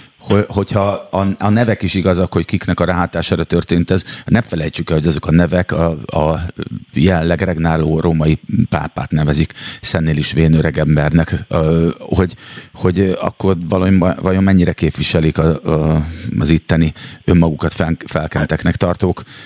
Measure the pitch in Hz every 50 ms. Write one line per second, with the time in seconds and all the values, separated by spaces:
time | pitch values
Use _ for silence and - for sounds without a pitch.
0 | - - _ _ - - 98 104 104 - 110 104 98 - - 104 98 101 98 -
1 | - - - 92 98 98 95 - 87 104 104 113 123 107 101 - - 87 - 95
2 | 85 95 90 87 92 - - 87 82 - - 87 - 92 85 - 87 85 90 87
3 | 87 - - 82 80 - 98 82 85 - 87 87 - - - 87 85 - 95 92
4 | - - - - - - - 113 - - - 80 78 80 - - 82 - 82 78
5 | 76 85 76 76 - 85 78 85 87 82 90 90 87 - - 78 85 85 80 71
6 | - - - 80 78 78 80 76 85 85 - - - - - - - _ - -
7 | 76 95 92 80 82 85 85 78 92 87 85 80 82 85 80 80 78 78 78 80
8 | 78 85 82 78 76 78 78 - - - - - - - - 78 76 - - -
9 | 69 - - 76 78 73 73 73 80 - - - - - - - - - - 85
10 | 80 80 76 73 73 - - 76 80 78 78 78 - 80 69 78 76 76 76 73
11 | 71 73 78 82 78 - - - - - - 82 78 78 82 82 82 85 - -
12 | - - - 95 92 85 - - - - - - - - - - - 92 85 92
13 | 98 95 90 - - - - - - 95 92 82 87 80 98 92 92 95 95 92
14 | 85 92 - - - 95 92 95 98 98 98 90 87 90 82 - 82 78 - -
15 | 76 - - 85 78 80 - - 80 82 78 - - - 80 78 78 80 80 80
16 | 76 82 - - - - - - - 76 82 76 - - 78 80 82 78 - -
17 | - - - - - - 90 82 82 82 76 69 85 82 - - 85 80 82 -
18 | - - - 80 78 80 - - 76 - 80 - - 87 - - 92 87 87 -
19 | 98 90 87 - - - - - -